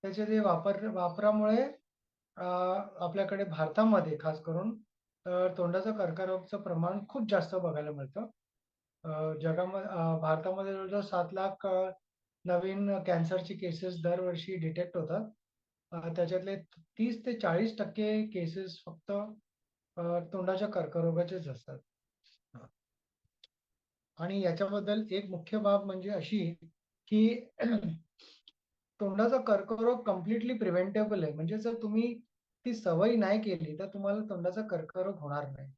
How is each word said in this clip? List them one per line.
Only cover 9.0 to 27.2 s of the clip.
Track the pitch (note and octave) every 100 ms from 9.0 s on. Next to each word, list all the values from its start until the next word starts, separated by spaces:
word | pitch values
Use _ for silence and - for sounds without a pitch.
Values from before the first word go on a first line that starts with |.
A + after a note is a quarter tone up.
अ, | E3 D#3 D#3 D#3
जगाम-, | D#3+ E3 F3+ G3
अ, | F#3 F#3 E3 D#3+
भारतामध्ये | D#3 D#3+ F3 F#3+ G3
जवळजवळ | G3 F#3+ G3+
सात | G3+ F3+ F3
लाख, | F#3+ F#3+ F#3+ G3
अ, | F#3 F#3 F#3 _ _ _ _
नवीन | F3 F3+ F#3+ G3 G3+ G3
कॅन्सरचे | - E3+ E3 F3+ F3
केसेस | - F3+ D#3+ F#3 E3+
दरवर्षी | E3+ F3+ F3+ E3+ - F#3
डिटेक्ट | D#3+ D#3+ F3 F3+
होतात. | D#3 F#3 A3 - _ _ _ _ _
अ, | E3+ E3 E3
त्याच्यातले | E3 F#3 F#3+ G3 - -
तीस | _ - A#3 A3+ B3
ते | A3+
चाळीस | F3+ E3+ A3+ -
टक्के | G3+ - G#3+ G#3+ G#3+
केसेस | F#3 E3 E3+ F#3 E3 -
फक्त, | E3 - G3+ G#3+ G#3+ _ _ _ _ _ -
अ, | E3+ F3 E3+
तोंडाच्या | F#3+ F3+ F#3 G#3
कर्करोगाचेच | G3 D#3 E3+ E3 E3 F3 F#3 D3
असतात. | B2+ - C#3 _ _ _ _ _ _ _ - - _ _ _ _ _ _ _ - _ _ _ _ _ _ -
आणि | F3 G3+
याच्याबद्दल | F#3 E3 G3 G3+ F#3+ G#3+ G#3+
एक | F#3+ G3+
मुख्य | F3+ - G#3
बाब | G3+ G3+
म्हणजे | G3+ F#3 F#3+
अशी | G3 C#3 G#3+ E3+ E3+ - _ _ _ -
की | G#3+